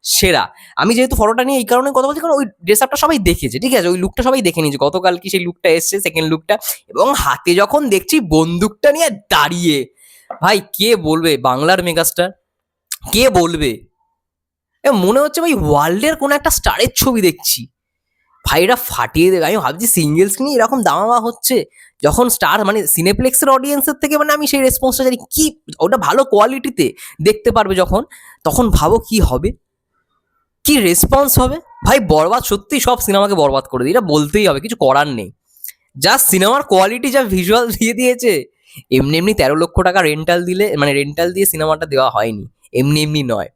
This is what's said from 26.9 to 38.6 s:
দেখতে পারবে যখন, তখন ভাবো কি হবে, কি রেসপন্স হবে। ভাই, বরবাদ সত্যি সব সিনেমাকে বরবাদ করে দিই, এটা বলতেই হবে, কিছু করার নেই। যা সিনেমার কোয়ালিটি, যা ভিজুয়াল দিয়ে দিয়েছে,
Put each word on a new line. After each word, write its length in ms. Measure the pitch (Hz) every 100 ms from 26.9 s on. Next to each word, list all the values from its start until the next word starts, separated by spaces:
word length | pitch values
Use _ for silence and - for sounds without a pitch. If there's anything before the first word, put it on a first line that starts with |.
| - - -
দেখতে 300 | 165 214 240
পারবে 240 | 220 190 185
যখন, 280 | 180 185 294 - - -
তখন 260 | 220 196 233
ভাবো 300 | - 151 226
কি 200 | - 220
হবে, 320 | 180 127 180 - _ _ _ _ _ _ _ _ _ _
কি 160 | - 294
রেসপন্স 600 | 190 175 - 269 277 -
হবে। 200 | 254 302 - - -
ভাই, 140 | 269
বরবাদ 440 | 190 156 165 240
সত্যি 360 | - 202 - 285
সব 200 | - 247
সিনেমাকে 340 | - 196 202
বরবাদ 300 | 190 143 135
করে 200 | - 131
দিই, 80 | 127
এটা 100 | 214
বলতেই 460 | 190 151 147 202 202
হবে, 120 | 139
কিছু 160 | 208 233
করার 320 | 135 135 147
নেই। 240 | 123 95 - _ _ - - _ 139
যা 200 | 165 254
সিনেমার 460 | - 190 196 262
কোয়ালিটি, 480 | 285 190 190 226 269
যা 120 | 269
ভিজুয়াল 480 | 240 185 180 220 240
দিয়ে 220 | 202 226
দিয়েছে, 500 | 226 247 247 247 170 131 _